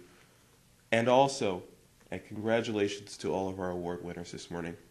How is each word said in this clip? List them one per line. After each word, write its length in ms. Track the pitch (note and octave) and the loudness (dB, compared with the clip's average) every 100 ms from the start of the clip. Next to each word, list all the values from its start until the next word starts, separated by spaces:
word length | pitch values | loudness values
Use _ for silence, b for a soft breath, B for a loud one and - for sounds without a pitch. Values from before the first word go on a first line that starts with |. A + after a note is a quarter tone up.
| b b b b b _ _ _ - | b b b b b _ _ _ 0
and 160 | A2+ A#2 | 2 6
also 560 | B2+ C3+ - G#2+ F2+ - - _ _ - | 6 6 2 0 -2 -6 -20 _ _ -10
a 80 | F#2+ | -10
congratulations 1000 | - G#2+ A2 A2+ A2+ G#2 G2+ - G2+ - | -10 -6 2 2 2 2 2 0 -12 -8
to 160 | - | -2
all 160 | F2 F#2+ | 0 -2
of 100 | F#2 | -4
our 120 | F2+ | -4
award 320 | F2+ F2 F2 | -4 -4 -6
winners 280 | F2 F2 F2 | -8 -10 -10
this 200 | - - | -12 -8
morning. 240 | E2+ E2+ E2+ - | -6 -6 -8 -14